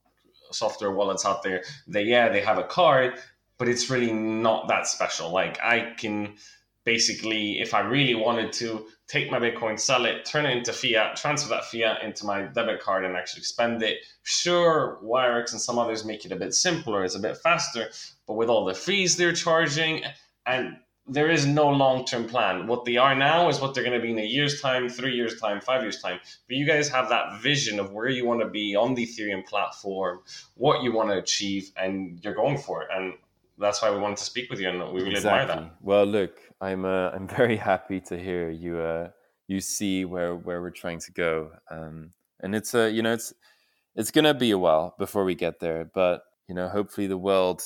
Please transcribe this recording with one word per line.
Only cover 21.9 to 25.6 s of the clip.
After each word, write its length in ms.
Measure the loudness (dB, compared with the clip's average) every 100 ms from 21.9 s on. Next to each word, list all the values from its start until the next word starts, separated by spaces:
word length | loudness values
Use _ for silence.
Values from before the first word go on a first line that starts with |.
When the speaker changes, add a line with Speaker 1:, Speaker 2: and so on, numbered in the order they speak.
| 4 0 -4 -2
Speaker 1:
plan. 380 | 2 2 0 0
What 200 | -2 2
they 120 | 4
are 160 | 6
now 360 | 6 4 6 4
is 100 | 2
what 120 | 0
they're 100 | -2
gonna 160 | 0 0
be 120 | 0
in 80 | -2
a 60 | -2
year's 360 | 0 0 0
time, 280 | 0 0 -2
three 260 | -4 -2 0
years' 240 | -2 -2
time, 220 | -4 -4